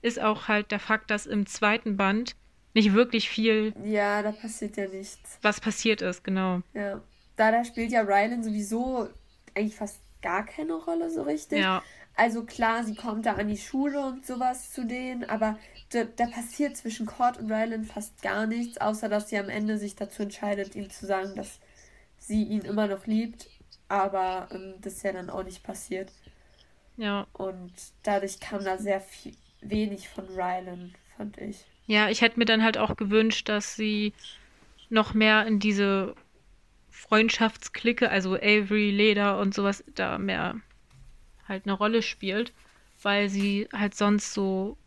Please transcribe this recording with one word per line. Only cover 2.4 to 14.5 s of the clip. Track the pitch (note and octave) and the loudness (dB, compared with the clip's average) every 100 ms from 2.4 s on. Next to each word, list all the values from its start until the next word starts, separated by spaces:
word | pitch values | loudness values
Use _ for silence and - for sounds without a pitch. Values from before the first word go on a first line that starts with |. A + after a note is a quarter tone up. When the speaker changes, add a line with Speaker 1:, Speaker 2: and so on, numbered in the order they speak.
| _ _ _ | _ _ _
Speaker 1:
nicht | A3 G#3 | 6 8
wirklich | G3+ A#3+ A#3 - | 8 6 4 -2
viel | - A3 G#3+ G#3+ G#3+ | 0 4 4 2 -4
Speaker 2:
Ja, | G#3 G#3 G3+ G#3 | -2 2 2 2
da | G#3 | 0
passiert | G#3+ A3+ - G#3 G#3 | -4 -10 -8 -8 -4
ja | G3 | -6
nichts. | F#3+ G3+ - - - | -6 -12 -16 -20 0
Speaker 1:
was | G#3 G#3 | 0 2
passiert | - G3 A3+ G#3 | -2 0 0 2
ist, | F#3 F3+ | 0 -4
genau. | - F#3+ F#3+ F3+ - | -2 0 0 0 -4
Speaker 2:
Ja. | - G3+ G3+ - _ _ - | -6 -6 -6 -12 _ _ 2
Da, | A3 | 4
da | A3+ | 4
spielt | A#3+ - A3+ | 0 -4 0
ja | A#3 | 2
Rylan | G#3 G3+ G#3+ A#3+ | 4 4 4 0
sowieso | A3 G#3 G3+ A3 B3 B3+ G#3+ - _ _ - | -2 -2 -2 -2 -2 -2 -4 -8 _ _ -10
eigentlich | - G#3+ - | -4 -4 -4
fast | G#3 - - - | -10 -10 -20 -10
gar | - F3+ | -2 -2
keine | G#3+ - D#4 | -4 -8 -6
Rolle | E4 E4 E4 E4+ | -4 -2 -2 -2
so | E4 | -4
richtig. | C#4+ D4+ - D4+ | -2 -4 -2 0
Speaker 1:
Ja. | F#3+ F#3 - - - - | 2 0 -4 -20 -10 2
Speaker 2:
Also | A#3 A3+ | 2 2
klar, | A3+ - A3+ A3+ | -8 0 0 2
sie | A3+ | -2
kommt | G#3+ A#3+ G#3+ | -6 -6 -2
da | A3+ | 0
an | G3+ G#3 | 0 -2
die | G#3 | -4
Schule | - C4+ C#4+ C#4+ | -4 -2 0 0
und | C4+ B3+ - | -4 -6 -10
sowas | B3+ B3+ | -2 -2